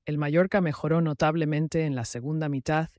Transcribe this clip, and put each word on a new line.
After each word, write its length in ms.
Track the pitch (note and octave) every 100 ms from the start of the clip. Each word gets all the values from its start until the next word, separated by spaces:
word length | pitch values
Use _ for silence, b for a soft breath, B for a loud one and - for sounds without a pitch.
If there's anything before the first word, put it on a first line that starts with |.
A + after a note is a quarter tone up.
| -
El 120 | D3
Mallorca 420 | D3 E3 F#3+ G3+
mejoró 420 | E3 - D3+ E3
notablemente 840 | D#3+ C#3+ D3+ E3 D3+ D3+ D#3 D#3+ D#3
en 80 |
la 100 | B2+
segunda 460 | A2 A#2+ C3+ D#3 D3+
mitad 400 | C#3 - D#3 E3